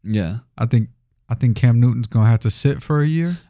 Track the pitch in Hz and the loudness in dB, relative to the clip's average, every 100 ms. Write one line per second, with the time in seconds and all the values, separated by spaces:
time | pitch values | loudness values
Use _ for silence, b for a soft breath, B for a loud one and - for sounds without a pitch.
0 | 101 107 85 110 _ - 117 120 110 _ | -4 -4 -2 -6 _ -6 0 0 -2 _
1 | _ _ _ 120 127 104 123 117 123 120 | _ _ _ -2 -2 2 2 4 2 0
2 | 117 113 110 113 110 - 139 139 - 151 | -2 2 2 2 0 0 -2 -2 -4 -2
3 | 147 160 170 175 _ | 0 -2 -4 -6 _